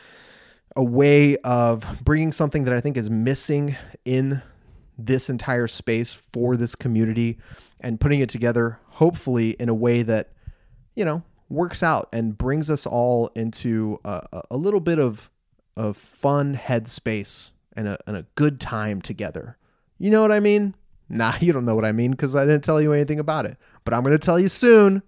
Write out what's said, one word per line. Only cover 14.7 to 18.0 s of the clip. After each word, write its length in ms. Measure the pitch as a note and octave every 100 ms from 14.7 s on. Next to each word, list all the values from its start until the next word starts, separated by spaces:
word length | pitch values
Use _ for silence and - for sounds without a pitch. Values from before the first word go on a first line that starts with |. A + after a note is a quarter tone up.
| G3+
bit 200 | E3 D#3+
of, 300 | B2+ G#2+ - _ _ _ _ -
of 200 | G#2+ G2+
fun 580 | - - C#3 C#3+ C#3+ C3+
headspace 880 | - A#2+ A2+ - A#2 G#2+ G2 - - _ _
and 140 | - G#2
a, 100 | G2